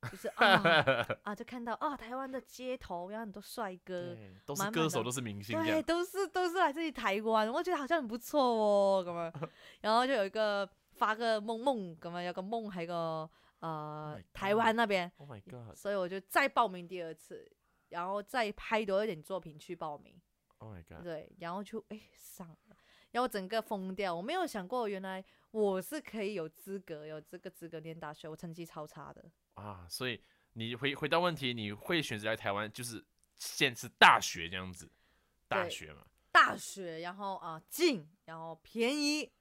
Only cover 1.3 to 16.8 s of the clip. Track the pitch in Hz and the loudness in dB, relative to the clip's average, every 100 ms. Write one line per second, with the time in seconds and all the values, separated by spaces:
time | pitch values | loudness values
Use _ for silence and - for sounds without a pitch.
1.3 | 208 233 247 233 214 302 277 220 254 269 | -6 -6 -8 -6 -2 -2 -4 -8 -6 -6
2.3 | 262 240 - 254 254 - 175 180 214 226 | -8 -10 -12 -8 -8 -6 -8 -8 -8 -8
3.3 | 190 202 - 214 185 - 180 175 139 101 | -10 -12 -6 -6 -6 -8 -8 -6 -10 -14
4.3 | 95 - 143 196 190 160 139 113 123 120 | -18 -8 -2 0 2 2 2 -2 -4 -6
5.3 | 101 101 311 320 320 - 339 359 370 381 | -6 -4 -2 2 0 2 -2 -2 -4 -4
6.3 | 370 359 349 339 277 330 254 226 196 220 | 0 -2 2 2 2 -4 -2 -2 0 2
7.3 | 220 214 269 349 339 269 330 247 233 - | 2 2 0 0 -2 0 0 0 -8 -2
8.3 | 302 254 226 214 202 196 190 180 170 165 | 2 4 4 6 6 6 4 0 -4 -6
9.3 | 160 160 - - - 208 226 254 269 196 | -6 -10 -10 -20 -6 2 4 4 2 0
10.3 | 214 214 202 196 _ _ - 214 214 233 | 2 2 2 -2 _ _ -2 0 2 2
11.3 | 220 208 226 254 247 185 165 170 175 175 | 0 0 -2 0 0 -2 -8 -8 -6 -4
12.3 | 175 190 233 214 180 170 175 165 160 160 | -4 -4 -4 -6 -6 -4 -2 -2 -4 -6
13.3 | _ _ _ 165 156 151 151 151 151 - | _ _ _ -6 -6 -6 -8 -10 -10 -14
14.3 | - 196 214 226 220 226 196 175 _ 143 | -6 2 4 4 4 4 2 0 _ -16
15.3 | 113 139 123 113 87 202 202 180 190 190 | -16 -14 -14 -14 -10 -4 -2 -2 -4 0
16.3 | 349 277 - 233 180 | 2 2 2 0 0